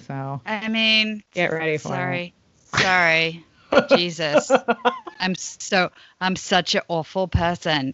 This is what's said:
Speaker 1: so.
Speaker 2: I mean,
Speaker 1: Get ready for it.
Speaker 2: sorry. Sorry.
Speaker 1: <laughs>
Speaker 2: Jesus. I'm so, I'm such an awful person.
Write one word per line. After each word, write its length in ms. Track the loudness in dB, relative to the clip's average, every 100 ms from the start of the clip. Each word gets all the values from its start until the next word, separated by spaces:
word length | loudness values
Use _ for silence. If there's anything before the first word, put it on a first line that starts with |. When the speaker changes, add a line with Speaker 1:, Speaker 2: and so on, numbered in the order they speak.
| -8
Speaker 1:
so. 320 | -10 -8 -8 -8
Speaker 2:
I 240 | -6 -4
mean, 540 | 0 2 2 0 -4 -8
Speaker 1:
Get 180 | -2 -2
ready 260 | 0 -2 -2
for 120 | -4
it. 20 |
Speaker 2:
sorry. 400 | -4 -4 -4 -8 _ _ _ _ -2
Sorry. 680 | 2 4 4 4 0 -4 -16 _ 0
Speaker 1:
<laughs> 180 | 2 4
Speaker 2:
Jesus. 600 | 4 2 -2 0 2 4 2 2 0 -2 -2 -8 -6
I'm 160 | -4 -4
so, 560 | -8 -12 -2 0 0 -4 -20 -4
I'm 160 | -4 -4
such 360 | 0 2 2 -2
an 60 | -2
awful 400 | -4 -4 -4 0
person. 680 | 0 0 0 0 0 -2